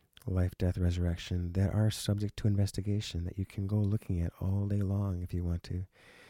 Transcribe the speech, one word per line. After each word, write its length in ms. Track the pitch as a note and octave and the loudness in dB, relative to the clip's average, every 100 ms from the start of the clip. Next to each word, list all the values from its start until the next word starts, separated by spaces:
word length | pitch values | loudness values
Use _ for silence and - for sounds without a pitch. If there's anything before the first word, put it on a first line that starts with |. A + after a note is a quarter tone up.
| _ - - | _ -12 -2
life, 320 | F#2 F2+ - | 0 0 0
death, 200 | F2+ F#2 | 0 2
resurrection, 720 | F2+ F2 F2 E2+ - F2+ F2 | 2 2 0 0 -2 -2 0
that 180 | F2+ G2 | 2 2
are 200 | G#2 G#2+ | 4 2
subject 440 | - - G2+ G#2 - | 2 -2 0 -2 0
to 100 | G#2+ | 2
investigation, 800 | G2+ G2 - G2+ G#2 - E2+ E2+ | 2 2 0 -2 -2 -2 -4 -4
that 120 | G2 | -4
you 80 | F#2 | -4
can 220 | - G2 | -4 0
go 80 | G#2+ | 2
looking 440 | G2+ G#2+ - F2 | 2 0 -2 -2
at 120 | E2+ - | -2 -2
all 240 | F#2+ G2 G2+ | -2 0 0
day 140 | G2+ | 0
long 400 | F#2+ G2 G2+ F2+ | 0 0 0 -2
if 140 | F#2 F2+ | -4 -2
you 80 | |
want 180 | F2 E2+ | 0 -2
to. 220 | - F2+ F#2 _ - - | -4 -6 -8 _ -20 -20